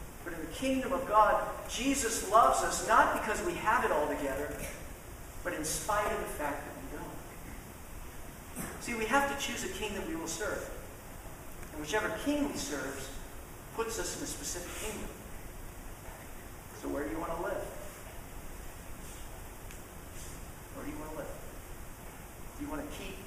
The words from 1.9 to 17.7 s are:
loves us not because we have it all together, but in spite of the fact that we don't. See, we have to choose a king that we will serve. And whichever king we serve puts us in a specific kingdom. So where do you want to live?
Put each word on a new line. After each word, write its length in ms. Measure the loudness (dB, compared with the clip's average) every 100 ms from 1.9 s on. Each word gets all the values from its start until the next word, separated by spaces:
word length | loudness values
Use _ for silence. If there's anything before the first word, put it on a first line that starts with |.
| 4 4 2 8
loves 320 | 10 10 8
us 240 | 4 2 8
not 260 | 8 8 6
because 220 | 2 2 2
we 80 | 2
have 280 | 4 6
it 80 | 6
all 160 | 4 4
together, 480 | 2 0 0 -2 -4 -6 -6 -8 -8 -10 -10 -10 -6
but 100 | -2
in 100 | 0 0
spite 460 | 0 4 4 4
of 80 | 2
the 60 | 0
fact 380 | -2 0 -2
that 100 | -4 -8
we 1800 | -8 -6 -6 -8 -10 -10 -8 -10 -10 -12 -10 -8 -8 -8 -10 -10 -10 -6
don't. 200 | -6 -4
See, 100 | -2
we 120 | 0 4
have 240 | 6 6 2
to 80 | -2
choose 180 | -2
a 60 | -2
king 240 | -2 -2 -2
that 120 | -2
we 80 | -2
will 120 | -2
serve. 420 | -2 0 -2 -4 -6 -8 -10 -10 -10 -10 -10 -10 -8 -8
And 80 | -6
whichever 280 | 2 2 2 2 2
king 220 | 4 4
we 80 | 0
serve 520 | 0 -2 -2 -4 -6 -8 -8 -10 -10 -12 -6 -2
puts 240 | 0 0
us 180 | -2 -2
in 60 |
a 40 | -4
specific 640 | -4 -4 -4 -4 -4 -4
kingdom. 180 | -4 -6 -8 -8 -8 -8 -8 -8 -8 -10 -10 -10 -10 -10 -10 -10 -10 -10 -6
So 80 | -2
where 140 | 0
do 80 | 0
you 80 | -2
want 160 | -2 -2
to 60 |
live? 200 | 0 0 -2